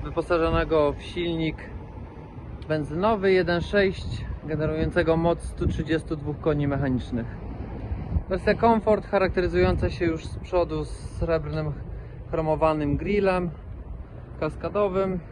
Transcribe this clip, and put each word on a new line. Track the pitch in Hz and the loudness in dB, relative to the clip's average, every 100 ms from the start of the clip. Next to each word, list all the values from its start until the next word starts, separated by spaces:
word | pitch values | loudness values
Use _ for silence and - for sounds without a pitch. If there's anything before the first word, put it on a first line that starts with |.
wyposażonego | - 165 160 175 165 165 160 160 147 | -4 -4 2 2 4 2 4 4 4
w | 139 | 2
silnik | - - 170 165 160 151 - - - - - - - - - - - | -6 -4 -2 0 -2 -4 -8 -12 -12 -12 -14 -14 -14 -14 -12 -12 -2
benzynowy | 156 143 151 202 220 196 | -2 -2 0 2 2 4
jeden | 185 175 175 | 4 4 2
sześć, | 160 208 196 180 - - - - | 2 2 2 0 -6 -6 -6 -8
generującego | 147 151 156 156 156 175 160 165 | -4 -2 0 0 0 2 4 4
moc | 165 170 | 4 2
stu | - - 170 | -2 -2 -2
trzydziestu | - 151 160 - 156 | 0 0 0 0 -6
dwóch | 147 143 | -4 -2
koni | 165 151 143 | 0 2 2
mechanicznych. | 139 139 127 - 117 117 - - - - - - - - - - | 2 2 0 -2 -4 -4 -8 -10 -8 -8 -8 -6 -6 -2 -2 0
Wersja | 185 214 202 | 0 2 4
Comfort, | 226 226 208 208 - | 6 6 6 2 4
charakteryzująca | 196 185 185 175 170 180 180 175 | 2 2 2 2 4 4 4 0
się | - 170 | 0 0
już | 160 - | 0 -4
z | - | -8
przodu | - 180 170 156 151 | -2 0 2 0 -4
srebrnym, | - - - 165 160 151 156 151 143 - - - - - | -8 -10 -4 0 0 0 -4 -2 -4 -8 -10 -12 -12 -6
chromowanym | 165 156 156 156 156 147 143 | -2 0 4 4 4 2 0
grillem | 180 202 196 185 180 156 - - - - - - - - | 2 2 4 2 0 -6 -12 -12 -12 -12 -12 -14 -14 -6
kaskadowym. | 156 - 165 180 208 185 190 175 165 | -4 -4 -4 0 0 2 0 -2 -6